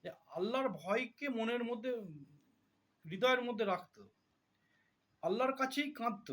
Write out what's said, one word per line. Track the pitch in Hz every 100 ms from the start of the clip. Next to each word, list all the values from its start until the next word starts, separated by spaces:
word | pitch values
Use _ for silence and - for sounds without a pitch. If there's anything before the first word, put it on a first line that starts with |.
যে | - - _
আল্লাহর | 160 202 262 269
ভয়কে | 156 170 220 254 - 285
মনের | 226 226 240
মধ্যে, | 233 240 254 240 190 147 143 - _ _ _ _ _ _ 156
হৃদয়ের | 185 254 254
মধ্যে | 240 214
রাখত, | 208 180 - - 202 _ _ _ _ _ _ _ _ _ _ _
আল্লাহর | 165 214 262 262
কাছেই | 262 277 294
কাঁদত | - 233 196 -